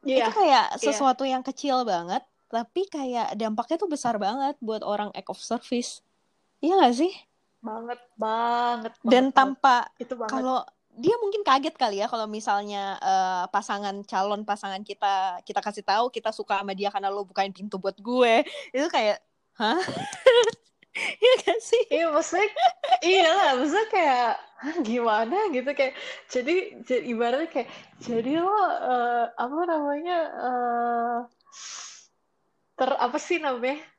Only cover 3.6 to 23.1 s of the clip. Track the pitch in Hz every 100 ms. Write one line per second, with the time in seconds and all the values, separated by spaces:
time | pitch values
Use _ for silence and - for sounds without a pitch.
3.6 | 233 330 392 294 240 220 202 247 277 285
4.6 | 220 214 - 208 208 - - 185 - 233
5.6 | - 240 240 - _ _ _ _ _ _
6.6 | 294 381 247 240 339 - _ _ _ _
7.6 | 226 220 233 240 - - 220 226 233 240
8.6 | 240 240 226 - 233 247 269 269 269 269
9.6 | 277 247 - _ 233 247 220 269 254 254
10.6 | - _ _ - 285 466 415 415 403 269
11.6 | 285 - 247 196 220 233 214 214 220 202
12.6 | 208 202 196 190 190 190 185 185 180 202
13.6 | - 202 202 196 202 196 196 208 208 208
14.6 | 202 190 208 202 202 196 190 180 - 208
15.6 | 208 208 202 202 247 233 220 220 202 196
16.6 | 202 190 202 202 196 202 196 190 196 185
17.6 | 208 196 196 190 208 247 240 226 294 -
18.6 | - 254 320 311 220 202 _ _ _ _
19.6 | 220 320 370 - 807 - - 480 453 -
20.6 | _ _ _ - - - 466 508 - 466
21.6 | - 466 415 302 330 302 320 339 415 571
22.6 | 719 719 554 719 339